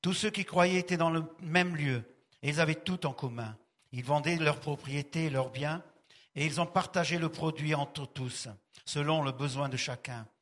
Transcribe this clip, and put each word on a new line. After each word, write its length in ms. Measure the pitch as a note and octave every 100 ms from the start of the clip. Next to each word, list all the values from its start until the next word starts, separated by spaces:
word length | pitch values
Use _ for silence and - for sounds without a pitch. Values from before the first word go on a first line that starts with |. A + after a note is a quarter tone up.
Tous 120 | F3
ceux 160 | F3+ G#3+
qui 160 | G#3
croyaient 340 | F#3 F#3 F3 F#3
étaient 180 | F3+ F3+
dans 120 | E3
le 160 | D#3+ D#3+ -
même 340 | E3+ F3 F3+
lieu, 280 | D#3+ D3 B2 A2 - _ _
et 80 | C3+
ils 120 | D3
avaient 120 | D#3
tout 300 | D#3 - F3+
en 60 | D3
commun. 460 | B2+ C3 A#2+ A2 A2 _ _ _
Ils 140 | B2
vendaient 320 | B2+ D3 D3+ E3+
leurs 240 | D3+ C#3+
propriétés 640 | D3+ C#3+ C3+ C#3+ C#3+ E3+
et 40 | D#3+
leurs 200 | C3+ C3
biens, 320 | C3 D3 E3 - _ _ - _
et 100 | C#3
ils 140 | D3+ D3+
en 40 |
partageaient 540 | E3+ F#3 F3+ F#3 D#3+ E3+
le 100 | E3
produit 460 | - D#3+ D#3 D3+
entre 300 | D3+ C#3+ - C#3
tous, 400 | - B2+ - B2 G2+ _ -
selon 360 | - D3 D3 D#3+
le 120 | C#3
besoin 340 | B2 C#3+ C3 C#3
de 80 | C3
chacun. 480 | - B2 - A#2+ A#2 _